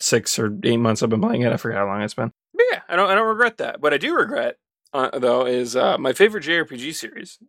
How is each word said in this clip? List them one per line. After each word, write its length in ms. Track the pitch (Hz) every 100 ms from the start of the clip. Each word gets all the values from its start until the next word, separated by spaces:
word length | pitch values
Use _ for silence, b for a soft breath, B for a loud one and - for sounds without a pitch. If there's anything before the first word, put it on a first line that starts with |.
six 360 | - 117 - -
or 180 | 110 104
eight 140 | 120 117
months 240 | 113 107
I've 80 | 117
been 120 | 110
playing 200 | 208 147
it. 100 | 120
I 40 | -
forget 200 | 117 110
how 60 | 101
long 140 | 101
it's 120 | 104
been. 200 | - 117 - _
But 100 | - 494
yeah, 80 | - -
I 60 | 170
don't, 120 | 196
I 60 | 196
don't 120 | 226
regret 300 | 220 233 226
that. 220 | - -
What 120 | 147
I 40 | 143
do 180 | 254 330
regret, 420 | 214 262 127 - _ _ _
uh, 240 | 139 131 131
though, 260 | 123 123 127
is, 320 | 123 123 120
uh, 200 | 123 151
my 140 | 131
favorite 300 | 131 208 214
J 160 | 147 170
R 80 | 156
P 100 | 127
G 160 | 135
series, 480 | 160 110 - 87 -